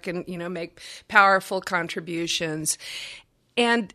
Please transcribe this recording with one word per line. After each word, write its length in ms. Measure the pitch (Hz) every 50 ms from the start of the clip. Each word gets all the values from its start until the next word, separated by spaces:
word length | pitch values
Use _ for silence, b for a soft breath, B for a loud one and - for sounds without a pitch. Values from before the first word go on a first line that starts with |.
| -
and, 180 | 190 170 180 - 180
you 80 | 180
know, 120 | 170 170 175
make 300 | 180 170 170 175 - - B B B B B B
powerful 540 | 208 208 196 196 196 190 - - 196 190
contributions. 1120 | - - 190 170 170 170 - 185 165 175 165 165 170 170 - - 170 160 156 160 156 156 - - B B B B B B B B B B _ _ _ _ -
And 380 | - 240 233 233 240 202 -